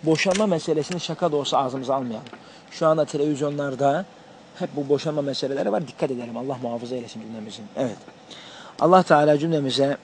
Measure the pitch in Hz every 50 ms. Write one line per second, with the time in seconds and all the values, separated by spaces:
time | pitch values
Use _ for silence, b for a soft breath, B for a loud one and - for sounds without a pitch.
0 | - 156 160 147 - 196 180 196 214 208 180 160 - - 156 151 143 - 185 175
1 | - - 160 - 185 170 147 147 135 - - 143 139 131 123 135 131 120 135 135
2 | 131 120 113 110 120 - - B B B B B B B - - 165 160 160 160
3 | 151 - - 147 143 151 151 131 147 147 147 143 143 143 131 120 143 139 139 165
4 | 196 - - - - - - - - - - - 185 156 131 143 143 139 147 135
5 | - 160 147 151 143 139 131 - - 131 139 143 185 202 202 208 170 135 - -
6 | 170 143 131 120 123 120 117 117 123 135 139 120 127 120 117 117 120 120 127 127
7 | 117 113 - 113 110 110 113 110 107 107 98 - 104 101 - - 135 120 101 -
8 | - - - - - B B B B B B B B B B B 139 160 180 185
9 | 175 - 170 147 147 151 151 147 147 165 165 151 143 131 120 127 135 139 143 -